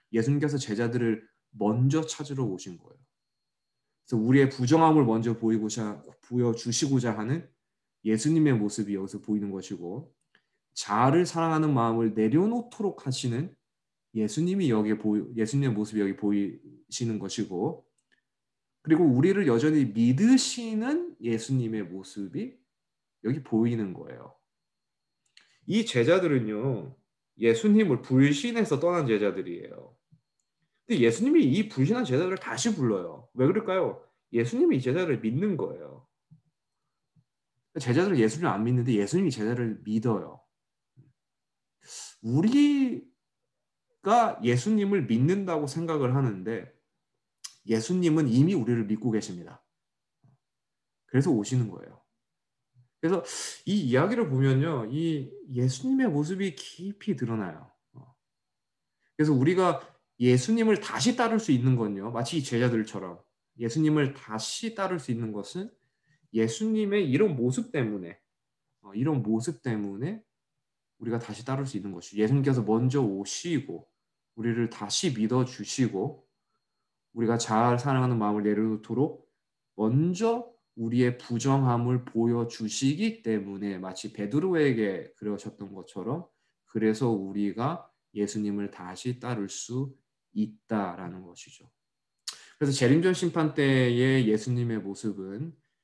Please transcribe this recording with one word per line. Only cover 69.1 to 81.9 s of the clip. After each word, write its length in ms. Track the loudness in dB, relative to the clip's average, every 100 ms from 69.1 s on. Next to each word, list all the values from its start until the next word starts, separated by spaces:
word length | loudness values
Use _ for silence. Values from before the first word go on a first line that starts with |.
| 0
모습 400 | 0 -2 -4 -6
때문에 600 | -4 -4 -6 -6 -8 -10 _ _ _ _ _ _ _ -12
우리가 180 | -6 -6
다시 260 | -6 -12
따를 220 | -6 -4 -4
수 100 | -6
있는 160 | -8
것이죠. 260 | -12 -8 0
예수님께서 400 | 2 4 2 2
먼저 400 | 2 2 2 2
오시고 880 | 0 -2 -6 -8 -4 -4 -4 -12 -16 _ _ _ _ -6
우리를 340 | -2 0 -2
다시 420 | -4 -6 -2 -2
믿어주시고 1160 | 0 0 2 0 -4 -6 0 0 0 -6 -8 _ _ _ _ _ _ _ _ _
우리가 260 | -2 0 0
자아를 400 | 0 2 2 2
사랑하는 400 | 0 0 2 0
마음을 240 | 0 0
내려놓도록 840 | 0 0 0 -2 -4 -2 -2 -4 _ _ _ _ _ -4
먼저 760 | 0 2 2 0 0 0 -6 _ _ -8
우리의 420 | -2 2 2 0
부정함을 880 | -6 -4 0 2 2 0 0